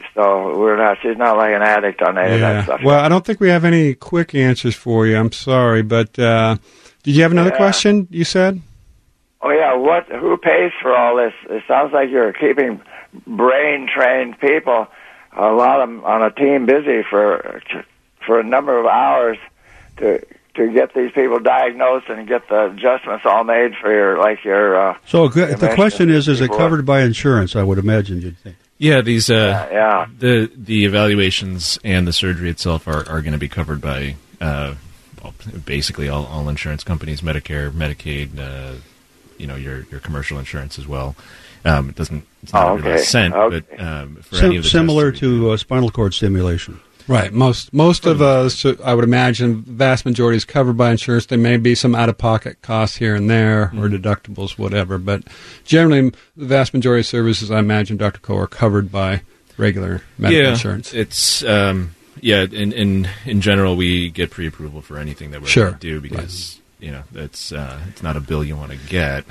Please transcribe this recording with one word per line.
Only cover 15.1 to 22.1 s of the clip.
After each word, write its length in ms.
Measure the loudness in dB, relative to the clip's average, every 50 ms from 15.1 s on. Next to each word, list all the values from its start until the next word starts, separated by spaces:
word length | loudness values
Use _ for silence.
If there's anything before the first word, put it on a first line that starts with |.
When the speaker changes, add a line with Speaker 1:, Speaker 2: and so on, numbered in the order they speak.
| -20 -20 -20 _ -4
Speaker 1:
a 160 | 0 0 2
lot 280 | 4 4 4 4 4 2
of 80 | 0 -2
'em 160 | -4 -6 -4
on 180 | -2 0 2
a 80 | 0 0
team, 360 | 0 0 0 2 2 2 2
busy 360 | 2 2 2 2 0 -2 -2
for, 580 | -2 0 0 2 2 2 0 -2 -4 -8 -14 -14 -12 -12 -12 -12 -12 _ _ _ _ _ _ _ -2
for 160 | 0 2 2
a 20 | 2
number 340 | 2 0 0 0 0 0 0
of 80 | 2
hours 500 | 2 2 2 2 2 2 2 0 0 -2 -6 -10 -20 _ _ _ _ -20 -20 -20 -20 -8 -4
to, 260 | -2 0 0 -2 -4 -10 -20 _ _ _ -4
to 160 | -2 -2 0
get 220 | 2 2 0 0 0
these 160 | -4 -4 -2
people 260 | -2 -2 0 0 0 0
diagnosed 680 | 0 0 2 2 0 -2 -2 0 0 0 0 -2 -4
and 180 | -8